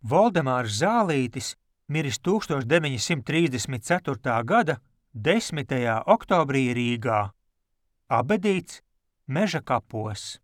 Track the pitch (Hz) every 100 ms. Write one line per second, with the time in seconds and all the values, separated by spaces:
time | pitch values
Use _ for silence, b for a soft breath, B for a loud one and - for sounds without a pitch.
0 | 110 156 226 175 135 127 117 104 175 233
1 | 196 143 123 135 - - _ _ _ 147
2 | 147 113 - 208 - 143 117 165 156 127
3 | - 165 113 156 170 123 - 135 - 175
4 | - 135 131 117 117 220 - 135 _ _
5 | _ 117 110 208 - 151 - 131 120 113
6 | - 226 - 185 156 139 127 120 120 120
7 | 117 107 101 _ _ _ _ _ _ _
8 | _ 117 123 214 202 185 - - _ _
9 | _ _ - 139 202 170 - 123 - 113
10 | 107 104 - -